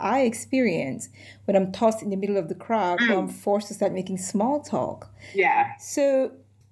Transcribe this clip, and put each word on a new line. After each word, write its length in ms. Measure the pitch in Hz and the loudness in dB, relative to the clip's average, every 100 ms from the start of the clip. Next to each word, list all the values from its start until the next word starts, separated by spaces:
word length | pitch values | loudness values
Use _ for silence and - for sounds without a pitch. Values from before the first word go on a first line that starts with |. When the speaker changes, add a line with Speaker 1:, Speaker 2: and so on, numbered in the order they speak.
Speaker 1:
I 220 | 190 254 | 0 2
experience 840 | 247 226 - 262 233 160 135 - - - - - | 2 0 -2 2 2 2 -2 -6 -10 -18 -20 -10
when 100 | - 196 | 2 2
I'm 140 | 190 | 2
tossed 320 | 185 226 220 | 2 2 2
in 80 | 202 | -2
the 60 | 196 | -4
middle 200 | 202 202 | -2 -2
of 120 | 170 | -2
the 80 | 180 - | -6 -2
crowd 340 | 226 180 175 | 0 0 2
or 120 | 233 190 | 2 2
I'm 120 | 185 | 0
Speaker 2:
Mm. 40 | - - | -4 0
Speaker 1:
forced 220 | 202 208 | 0 0
to 60 | |
start 180 | 208 196 | -2 -2
making 260 | 185 185 185 | -2 -4 -6
small 400 | - 202 233 294 | -4 0 0 0
talk. 520 | - 156 113 - - - - 392 | -2 -2 -2 -6 -14 -20 -8 0
Speaker 2:
Yeah. 400 | - - 807 - | 2 4 2 -2
Speaker 1:
So 540 | - - 277 269 262 - - _ _ | -6 2 4 4 2 -4 -20 _ _